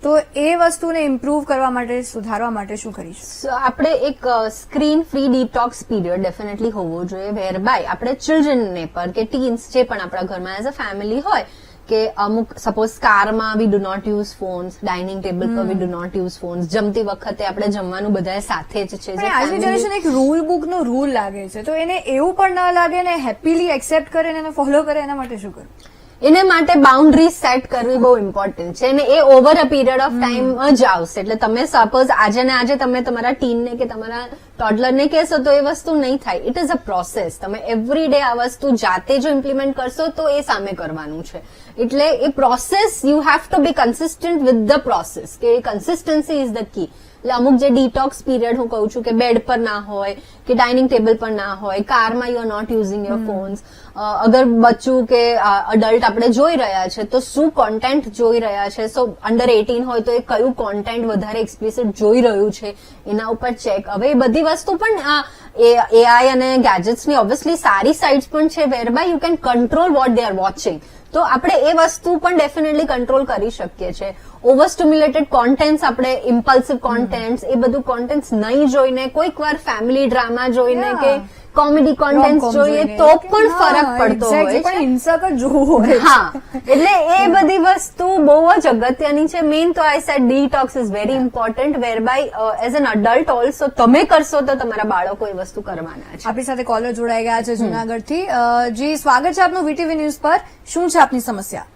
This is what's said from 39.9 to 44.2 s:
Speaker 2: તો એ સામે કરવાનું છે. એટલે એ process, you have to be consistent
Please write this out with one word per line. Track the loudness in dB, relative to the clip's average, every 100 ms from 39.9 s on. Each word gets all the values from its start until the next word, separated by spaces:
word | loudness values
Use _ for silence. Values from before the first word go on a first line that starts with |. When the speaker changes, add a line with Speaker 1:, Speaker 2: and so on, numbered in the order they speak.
| -4 -6
Speaker 2:
તો | -2 -2
એ | -2
સામે | -2 -6 -6
કરવાનું | -8 -10 -10 -10 -12
છે. | -14 -16 -20 -20 -20 -6
એટલે | -4 0 0
એ | 0 -2
process, | 0 0 0 -2 0 0 0 0
you | 2
have | 2 0 0 0
to | 0
be | 2
consistent | 0 0 -6 -6